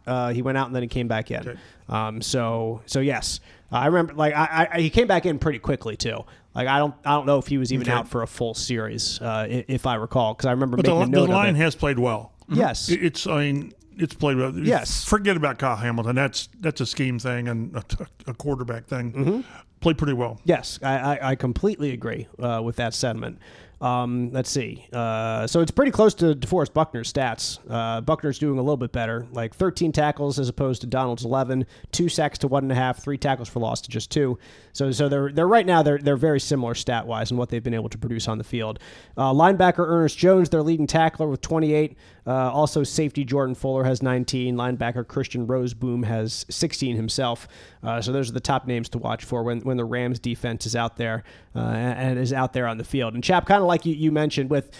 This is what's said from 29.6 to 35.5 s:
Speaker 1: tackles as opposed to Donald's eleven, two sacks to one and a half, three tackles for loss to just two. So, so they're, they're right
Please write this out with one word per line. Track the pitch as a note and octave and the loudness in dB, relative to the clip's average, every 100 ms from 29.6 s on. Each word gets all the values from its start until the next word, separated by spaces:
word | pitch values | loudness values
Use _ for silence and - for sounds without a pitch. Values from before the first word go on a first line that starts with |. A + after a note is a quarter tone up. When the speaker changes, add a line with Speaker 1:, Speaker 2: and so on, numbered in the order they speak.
| F#3 - E3+ | -2 0 0
Speaker 1:
tackles | D3+ D3+ D3+ C#3+ C3+ | 2 2 2 -2 -2
as | B2+ | -2
opposed | - C3+ B2 | 0 -2 -2
to | C3 | -2
Donald's | C3 C3 A#2 | -2 0 -2
eleven, | A#2+ C3 B2+ C3 B2 - - | -2 0 0 -2 -4 -8 -6
two | - E3+ | 0 0
sacks | - D3 - | 2 -2 0
to | C#3 | 0
one | C3+ | 0
and | C3+ | 2
a | |
half, | B2+ B2+ B2 | 0 0 -2
three | - C#3 | -6 -2
tackles | D3 C3 A#2 | 0 -2 -4
for | B2 | -4
loss | A2+ A#2 | -2 -4
to | - | -6
just | A2+ - | -8 -2
two. | D3+ C3+ B2 - - - | 0 0 0 -8 -20 -10
So, | - C#3 | -2 0
so | A#2+ C#3+ | 2 2
they're, | C#3 C#3 | 2 0
they're | C#3+ | 2
right | F3 | 6